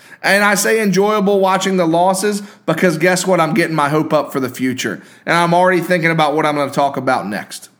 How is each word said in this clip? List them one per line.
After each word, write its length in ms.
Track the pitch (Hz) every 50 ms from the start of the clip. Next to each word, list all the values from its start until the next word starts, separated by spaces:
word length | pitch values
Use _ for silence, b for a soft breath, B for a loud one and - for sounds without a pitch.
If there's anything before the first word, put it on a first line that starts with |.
| B B B B
And 220 | - 170 190 202 208
I 120 | 202 208
say 260 | 190 208 220 220 226
enjoyable 580 | 220 202 175 185 202 208 214 214 196 196 202 196
watching 380 | 190 185 190 185 190 190 190 185
the 100 | 170 165
losses 540 | 165 170 180 190 190 185 214 208 208 202 B B B B _
because 320 | - 165 - 190 180 156 156
guess 280 | 160 180 180 175 -
what? 140 | 185 185 170
I'm 140 | 165 156 135
getting 220 | 170 170 147 160
my 120 | 151 147 139
hope 240 | 151 156 156 156
up 220 | 156 147 139 - -
for 80 | 139
the 80 | 131 120
future. 520 | 123 - 127 131 123 127 - 117 90 B B B B B B
And 120 | - 156 170
I'm 160 | 170 170 170
already 280 | 175 185 185 185 175
thinking 300 | 170 - 180 175 156 165
about 240 | 165 165 156 147 143
what 100 | 156 151
I'm 100 | 151 147
gonna 160 | 147 139 131
talk 260 | 131 151 143 139 135 135
about 300 | 131 135 131 113 87 98
next. 420 | 104 85 67 - - - - - _